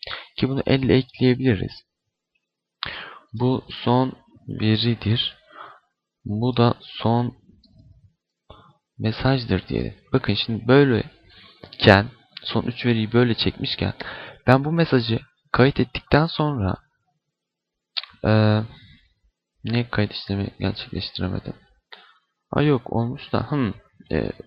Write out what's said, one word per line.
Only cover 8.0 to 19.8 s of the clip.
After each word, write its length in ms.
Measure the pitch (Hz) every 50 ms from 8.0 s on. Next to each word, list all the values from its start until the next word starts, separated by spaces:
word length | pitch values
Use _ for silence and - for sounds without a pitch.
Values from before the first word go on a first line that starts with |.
| _ _ _ _ _ _ _ _ _ - - - - _ _ _ _ _ _ -
mesajdır 720 | 107 110 110 - - 131 135 127 117 107 95 87 - -
diyelim. 260 | - 57 62 55 - - _ _
Bakın 220 | - 131 - - 101
şimdi 340 | - - 113 113 95 110 120
böyleyken, 1400 | 131 143 143 135 113 104 - - - _ _ - - - - - _ _ - - - - - 107 98 98 110 123 - _ _ _ _ -
son 200 | - - - 113
üç 240 | - - 120 - -
veriyi 260 | 123 117 113 110 104
böyle 220 | 123 120 123 120 107
çekmişken 600 | - - 95 - - - - - - 95 98 - - - - - - - - - - _
ben 180 | 123 127 135 139
bu 80 | 156
mesajı 460 | 165 170 160 - 135 123 113 113 113 - - - _ _ _ _
kayıt 280 | - - 123 143 - -
ettikten 460 | 123 - - - - - 143 143 160
sonra, 500 | 165 - - 151 151 143 117 98 92 - - _ _ _ _ _ _ _ _ _ _ _ _ _ _ _ _ _ _ _ _ _ _ _ - - - - _ -
e, 360 | 104 110 107 107 107 107 107 113 - - - - - - - _ _ _ _ _ _ _ _ _ _ _ _ -
ne 260 | 104 117 120